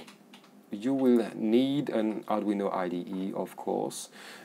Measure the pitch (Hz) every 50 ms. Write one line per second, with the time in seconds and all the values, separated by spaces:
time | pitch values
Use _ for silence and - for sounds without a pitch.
0 | - - - - - - - - - - - - - - 107 101 107 131 139 135
1 | 131 127 120 113 107 95 98 107 110 110 113 123 131 135 139 147 135 - 123 113
2 | 107 110 104 - - - 107 107 98 104 101 101 98 95 - 95 92 90 90 87
3 | 85 - 92 92 95 98 - - 95 - - - - 98 95 98 104 - - -
4 | - - - - - - - -